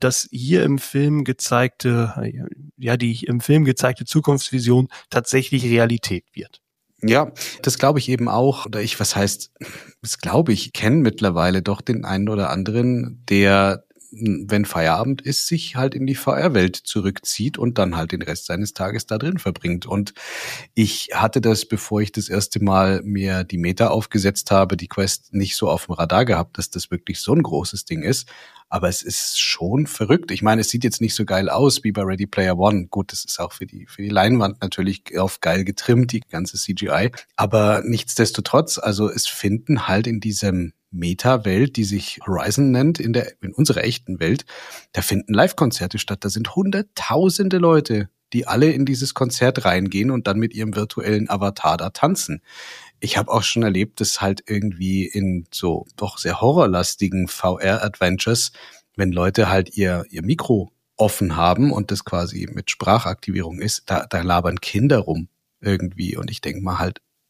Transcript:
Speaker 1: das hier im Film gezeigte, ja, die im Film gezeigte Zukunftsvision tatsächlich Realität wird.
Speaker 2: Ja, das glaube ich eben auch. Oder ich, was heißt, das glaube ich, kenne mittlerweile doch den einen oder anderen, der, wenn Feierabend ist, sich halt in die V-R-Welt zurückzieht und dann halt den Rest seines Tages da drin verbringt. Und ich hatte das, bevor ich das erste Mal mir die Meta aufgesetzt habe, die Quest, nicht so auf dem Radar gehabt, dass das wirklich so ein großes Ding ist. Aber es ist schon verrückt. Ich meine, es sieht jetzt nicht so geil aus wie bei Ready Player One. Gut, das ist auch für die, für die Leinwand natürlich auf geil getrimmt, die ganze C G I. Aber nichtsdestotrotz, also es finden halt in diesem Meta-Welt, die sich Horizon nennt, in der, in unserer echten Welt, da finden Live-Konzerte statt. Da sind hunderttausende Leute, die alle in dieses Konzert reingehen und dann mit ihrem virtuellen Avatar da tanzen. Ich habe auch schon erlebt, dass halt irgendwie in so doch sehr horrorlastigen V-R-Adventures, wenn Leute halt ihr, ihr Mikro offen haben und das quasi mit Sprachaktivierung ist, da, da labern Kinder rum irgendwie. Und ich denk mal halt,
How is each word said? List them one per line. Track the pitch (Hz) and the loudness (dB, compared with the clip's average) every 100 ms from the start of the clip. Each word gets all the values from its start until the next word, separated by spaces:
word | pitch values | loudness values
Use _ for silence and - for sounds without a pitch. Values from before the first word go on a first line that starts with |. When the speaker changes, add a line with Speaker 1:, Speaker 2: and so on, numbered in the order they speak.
Speaker 1:
das | 127 - - | 0 0 -4
hier | 127 127 180 | -6 0 2
im | 147 139 | 4 0
Film | - 139 147 151 | -2 0 2 2
gezeigte, | 131 127 - 120 127 - 123 117 113 - 113 123 - - 147 - | 0 -4 0 2 2 0 0 2 0 -2 -6 -6 -10 -14 -20 -8
ja, | 120 123 | -2 0
die | 117 117 | 0 -2
im | - 120 | -2 -2
Film | - 156 | 4 4
gezeigte | 143 127 127 123 - | 4 2 0 -2 -2
Zukunftsvision | 156 147 139 - 131 120 123 131 - - | 0 2 2 0 0 4 4 4 -2 -4
tatsächlich | 123 120 131 131 135 120 | -2 2 0 2 0 2
Realität | 117 117 117 - 117 - | 4 4 2 -2 -6 -8
wird. | - - - _ _ _ _ | -16 -18 -20 _ _ _ _
Speaker 2:
Ja, | 107 123 123 - - - | 2 4 2 -4 -12 -6
das | - - | -4 0
glaube | 135 147 | 2 2
ich | 127 | 0
eben | 127 120 | -2 0
auch. | 104 139 135 - | 2 2 2 -4
Oder | 107 | -6
ich, | 110 - | -6 -2
was | 104 | -2
heißt, | 101 101 - - _ - - - _ | 0 0 -2 -10 _ -18 -18 -20 _
das | 117 - | -10 -8
glaube | - 139 165 | 0 2 4
ich, | 104 - | 0 -2
kenne | - 107 139 | -2 2 4
mittlerweile | 120 - 104 82 87 92 | 2 2 0 2 2 2
doch | 92 98 | 0 -4
den | - 117 | -4 -4
einen | - 95 104 | -2 -2 0
oder | 107 78 | 0 -2
anderen, | 85 98 113 123 123 120 - - | -2 -2 0 2 0 -4 -10 0
der, | 101 98 98 98 95 - _ - | 4 6 6 4 0 -6 _ -20
wenn | 110 110 90 98 104 101 | -4 -2 -2 0 0 0
Feierabend | 85 80 80 123 135 | 0 2 2 0 -4
ist, | 135 139 - | -4 -4 -2
sich | 165 - | -4 -4
halt | 127 135 | -4 -2
in | 139 135 | -2 -4
die | |
V-R-Welt | 135 - 135 170 117 90 - | -2 0 0 2 4 2 0
zurückzieht | - 107 98 98 - - 120 - | -6 -2 -2 -4 -6 -4 -4 -2
und | 120 117 | -2 0
dann | 92 82 | 0 -2
halt | 82 | -4
den | 90 | -6
Rest | 78 82 | -6 -8
seines | - 87 104 | -6 -6 -6
Tages | - 95 110 - | -6 -6 -6 -4
da | 107 | -4
drin | 147 185 | -2 -2
verbringt. | 101 87 87 87 - | -4 -4 -4 -4 -2
Und | 101 104 - - - - - - | -2 -2 -8 -14 -12 -10 -12 -4
ich | - 107 - - | 0 2 0 -6
hatte | - 110 131 | 0 0 2
das, | 113 110 | 2 2
bevor | - 107 - 107 | 0 -6 -2 -2
ich | 104 | 0
das | - - | -4 -4
erste | 95 - - | -2 -2 0
Mal | 101 95 95 95 | 2 4 4 2
mir | 101 101 98 92 | -2 -2 -2 -2
die | 90 87 | -2 -2
Meta | 85 92 113 | -2 2 2
aufgesetzt | 113 - 107 95 101 - | 2 0 0 0 0 2
habe, | 98 95 95 | 4 4 0
die | 90 | -4
Quest, | - 92 - _ | -2 -2 -2 _
nicht | 101 95 - | -2 -2 -2
so | 95 | 0
auf | - - | 0 -2
dem | |
Radar | 85 85 92 123 | -4 2 2 4
gehabt, | 85 85 - | 2 -2 -6
dass | - | -8
das | 90 - | -8 -6
wirklich | 175 - 85 | -6 -6 -6
so | - | 2
ein | 151 | 2
großes | 139 73 - 98 - | 2 -2 -4 -8 -8
Ding | 80 | -4
ist. | 85 127 - - - - _ | -2 -2 -6 -18 -20 -20 _
Aber | - 90 | -2 -2
es | 90 | -2
ist | - - - - | -6 -6 -4 -2
schon | - - 87 131 151 | -2 -2 0 0 0
verrückt. | - 104 170 - | -2 2 2 2
Ich | - | -2
meine, | 110 110 | 2 2
es | 107 | 0
sieht | 120 | 0
jetzt | 120 - | -2 0
nicht | 113 | -2
so | - 104 | -2 -2
geil | 95 95 | 0 0
aus | 76 131 - | 2 2 2
wie | 107 | 0
bei | 101 | -2
Ready | 95 95 101 | -2 -2 -2
Player | - 92 87 | 0 0 2
One. | 101 104 87 | 2 2 -2
Gut, | 101 92 | -6 -6
das | - | -8
ist | - - | -8 -8
auch | 90 | -8
für | - 92 | -10 -16
die, | 98 95 | -16 -18
für | - | -10
die | 101 | -2
Leinwand | 101 104 123 104 98 | 2 4 4 2 -2
natürlich | 95 - 95 95 - 85 | -6 -2 -2 -4 -6 -2
auf | 92 - | -2 0
geil | 85 90 | 0 0
getrimmt, | 95 98 - 120 123 | 0 -2 2 4 4
die | 113 | -2
ganze | - 85 90 - | -6 -8 -8 -6
C | - | -6
G | 92 101 | -4 -2
I. | 73 117 - - - | 0 0 -4 -10 -4
Aber | 101 110 104 107 | 2 4 4 4
nichtsdestotrotz, | - 113 - - 110 - - 135 165 - | 0 -2 -2 0 0 0 0 2 2 -2
also | 113 101 107 | -2 0 0
es | - - | 0 -4
finden | - 101 110 - 135 - | -2 -2 0 0 0 2
halt | 95 113 | 0 0
in | 110 | -2
diesem | 110 98 101 92 85 - _ | -2 -2 0 0 -2 -8 _
Meta-Welt, | 90 87 92 123 127 107 95 135 120 | -6 -4 0 2 2 2 2 2 0
die | |
sich | 101 101 - - - | -2 -2 -4 -8 -4
Horizon | 87 87 139 139 | -2 0 2 4
nennt, | 123 143 170 | 4 4 2
in | 117 | 0
der, | 120 - - | 0 -2 -6
in | 92 | -6
unserer | - 156 120 | 0 2 2
echten | - 120 - 95 | -2 -4 -8 -2
Welt, | 82 123 - - - - - | 0 0 -4 -18 -18 -20 -8
da | - | -4
finden | - 101 - | -2 -2 2
Live-Konzerte | 107 185 - 135 - 92 107 | 4 4 4 0 0 -4 -6
statt. | - 98 | -6 -6
Da | 101 | -4
sind | 113 117 | -4 -4
hunderttausende | - 196 196 208 - - 143 185 180 190 185 | -2 0 -2 -4 -8 -2 2 4 4 2 4
Leute, | 170 156 147 107 95 _ _ | 6 6 4 -2 -4 _ _
die | 120 - | -4 0
alle | 107 151 | 4 4
in | 135 135 | 4 0
dieses | 127 135 | 0 -4
Konzert | - 127 - 123 - 95 | -2 -2 2 2 2 2
reingehen | 90 95 95 120 | 2 0 0 0
und | 127 104 | 0 0
dann | 101 | 0
mit | 113 | -2
ihrem | 107 107 | -2 -6
virtuellen | 104 107 - 101 104 107 | -4 -4 -4 0 0 0
Avatar | 101 101 101 78 85 | -2 -2 0 0 0
da | 87 | -2
tanzen. | - 151 190 - 76 - - - - - _ | 0 0 0 -4 -8 -12 -20 -18 -20 -20 _
Ich | 123 - | -4 -2
habe | - | 0
auch | 113 | 0
schon | 98 117 | 0 2
erlebt, | 113 92 104 - | 2 2 0 -2
dass | 104 - | -4 0
halt | 95 98 - | -2 -2 -4
irgendwie | 104 104 87 95 95 90 | -4 -4 -4 -2 0 -2
in | 104 95 90 85 | -2 -2 -2 -6
so | - 90 80 - - | -4 -2 -2 -6 -8
doch | 104 - | -8 -6
sehr | - - | -6 2
horrorlastigen | 117 165 120 90 90 - 98 95 90 | 4 6 4 2 -2 -2 -2 0 -2
V-R-Adventures, | - 92 92 95 110 101 - 90 92 - 120 - - - - _ | -2 -2 0 0 0 -2 0 0 0 0 0 -2 -8 -20 -20 _
wenn | - 92 | -2 0
Leute | 87 90 107 101 | 2 2 2 4
halt | 95 90 - | 2 0 0
ihr, | 95 87 - | 0 0 -6
ihr | 82 | -6
Mikro | 92 160 - 110 87 _ _ - | -4 -2 0 0 0 _ _ 0
offen | 107 - 92 82 | 2 2 -2 2
haben | 85 90 139 | 2 4 2
und | - 101 | 0 -2
das | 98 | -6
quasi | - 90 90 - - | -4 -4 -4 -6 -10
mit | - - | -8 -8
Sprachaktivierung | - 92 113 87 101 - 95 82 90 | -4 2 2 2 -6 -4 -4 -6 -6
ist, | 104 - - | -6 -6 -4
da, | 90 - | -4 -4
da | 87 | -4
labern | 87 87 87 90 | 0 0 0 -4
Kinder | - 101 135 127 | -4 2 4 4
rum | 92 82 85 _ _ _ | 2 -4 -6 _ _ _
irgendwie. | 101 95 90 92 90 - | -2 -2 -2 -6 -6 -6
Und | - | -8
ich | - | -8
denk | - - | -8 -6
mal | 92 92 | -4 -2
halt, | 92 - _ _ _ | -4 -6 _ _ _